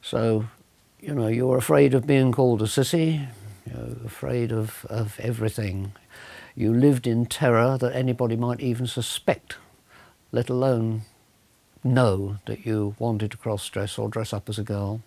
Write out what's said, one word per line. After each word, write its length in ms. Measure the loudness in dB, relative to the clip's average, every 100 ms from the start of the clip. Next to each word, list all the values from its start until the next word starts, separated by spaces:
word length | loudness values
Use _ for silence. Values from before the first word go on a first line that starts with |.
So, 440 | -4 -2 0 0 -2 _ _ _ _ _
you 140 | -8
know, 140 | -2 0
you 200 | 0 2
were 100 | 0
afraid 360 | 4 6 6
of 140 | 4 4
being 240 | 4 4
called 300 | 4 4 4
a 40 |
sissy, 640 | 2 0 2 2 2 0 -4 -12 -18 -16
you 80 | -14
know, 240 | -12 -10 -10
afraid 460 | -12 -10 -4 -2 -2
of, 340 | -2 -4 -8 -8
of 300 | -6 -6 -6
everything. 720 | -6 -2 -4 -2 -4 -4 -8 -12 _ -20 -20 -20 -18
You 180 | -2 0
lived 320 | 6 6 4 0
in 180 | 0
terror 520 | 0 2 4 6 4 2
that 180 | -2
anybody 400 | 0 -2 0 0
might 260 | 0 -2 -2
even 260 | -4 -4 -4
suspect, 720 | -6 -6 -4 -2 -2 _ -20 _ _ _ -20 -20 _ _
let 180 | -2 0
alone 520 | 0 2 2 0 -4 -8 _ _ _ _ _ _ _
know 540 | 2 4 4 2 -2 -6
that 200 | -8 -8
you 300 | -4 -2 -2 -4
wanted 340 | -4 -2 -4
to 60 | -6
cross-dress 600 | -6 -6 -6 -6 -6 -6
or 120 | -6
dress 240 | -6 -6
up 160 | -8 -8
as 80 | -8
a 60 |
girl. 380 | -4 -4 -4 -6